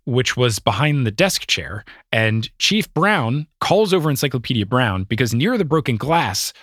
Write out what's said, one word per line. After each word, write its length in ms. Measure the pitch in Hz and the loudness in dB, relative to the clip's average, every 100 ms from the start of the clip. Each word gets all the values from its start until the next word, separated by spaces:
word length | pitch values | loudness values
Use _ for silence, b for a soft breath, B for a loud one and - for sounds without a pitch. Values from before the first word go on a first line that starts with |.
which 320 | - 123 123 - | -4 -2 0 0
was 240 | 123 110 | 0 2
behind 440 | - 101 147 147 | 0 2 2 0
the 60 | 117 | 0
desk 360 | 107 190 - - | 2 0 0 -4
chair, 360 | - 143 101 B B _ | -6 -6 -12 B B _
and 360 | 113 110 110 110 - | -2 0 0 -4 -4
Chief 340 | - 214 190 | 0 0 -2
Brown 540 | - 190 208 117 139 151 _ | 0 2 2 0 -2 -6 _
calls 320 | - 180 214 | 0 2 4
over 160 | 180 156 | 2 2
Encyclopedia 560 | 135 143 127 - 123 101 | 0 -2 -2 -2 -2 0
Brown 360 | 127 120 95 | 2 2 0
because 320 | 98 110 123 | -2 -2 0
near 240 | 117 175 247 | 0 0 0
the 60 | |
broken 320 | 160 160 135 113 | 0 0 0 -2
glass, 560 | 127 170 127 95 - B | 0 0 0 -4 -6 B